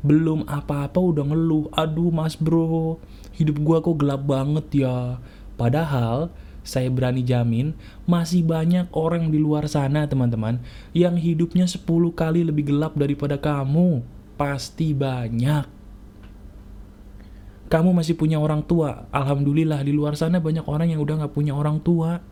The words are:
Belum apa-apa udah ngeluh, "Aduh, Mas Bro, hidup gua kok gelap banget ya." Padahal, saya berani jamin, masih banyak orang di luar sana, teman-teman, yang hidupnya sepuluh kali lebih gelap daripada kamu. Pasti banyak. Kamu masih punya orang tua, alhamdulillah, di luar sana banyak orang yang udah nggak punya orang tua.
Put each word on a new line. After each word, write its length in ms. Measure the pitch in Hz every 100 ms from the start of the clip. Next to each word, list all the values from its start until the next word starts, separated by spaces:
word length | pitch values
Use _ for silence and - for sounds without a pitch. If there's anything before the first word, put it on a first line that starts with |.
Belum 400 | 143 151 160 156
apa-apa 560 | - 147 - 147 143 180
udah 240 | 185 151
ngeluh, 480 | 143 156 165 156 151
"Aduh, 400 | - 156 156 175
Mas 240 | 165 160 -
Bro, 640 | 160 165 160 165 160 165 - - - -
hidup 160 | 151 147
gua 240 | 151 165
kok 160 | 160 160
gelap 260 | 143 139 139
banget 560 | 135 135 151 151 143
ya." 340 | 131 123 123 123 - - - -
Padahal, 760 | 117 143 160 135 117 120 170 - - - -
saya 240 | 131 127
berani 320 | 127 127 127
jamin, 520 | 123 123 117 113 143 156 - - -
masih 320 | 175 165 180
banyak 480 | 165 160 160 180 175
orang 400 | 156 160 170 160
di 80 | 151
luar 320 | 151 151 147
sana, 360 | 147 135 151 147
teman-teman, 520 | 139 123 113 110 123 120 - -
yang 240 | 170 175
hidupnya 520 | 175 165 160 170 175 180
sepuluh 440 | - - 165 170
kali 360 | 170 160 165 165
lebih 240 | 151 143
gelap 240 | 143 160
daripada 440 | 147 143 143 143 143
kamu. 640 | 156 143 135 151 180 135 120 - -
Pasti 560 | - 143 139 - - 160
banyak. 760 | 139 135 127 117 117 127 151 - - - - - - - - - - - - - - - - - - - - -
Kamu 240 | 160 180
masih 240 | 180 160
punya 240 | 170 156 156
orang 240 | 151 151
tua, 480 | 147 170 151 - -
alhamdulillah, 720 | 139 135 139 143 147 160 147
di 80 | 139
luar 240 | 147 147
sana 240 | 147 165 180
banyak 280 | 160 160 -
orang 280 | 151 170
yang 80 | 160
udah 220 | 147 156
nggak 100 | 147
punya 200 | 147 147
orang 280 | 139 151 151
tua. 400 | 175 170 160 170 -